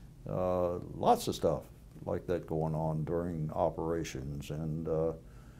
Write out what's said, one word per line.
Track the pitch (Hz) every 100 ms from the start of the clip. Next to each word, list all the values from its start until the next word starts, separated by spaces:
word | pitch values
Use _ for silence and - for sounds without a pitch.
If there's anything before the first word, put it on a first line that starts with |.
| - - -
uh, | 98 92 90 87 90 85 87
lots | 185 240 -
of |
stuff | - 87 76 - - - - 92
like | 90 -
that | 87 -
going | 80 80
on | 80 80 78
during | 76 85 87 82 78
operations. | 80 87 85 82 82 76 67 67 71 71
And, | 76 80 78 80
uh, | 80 80 80 - - - -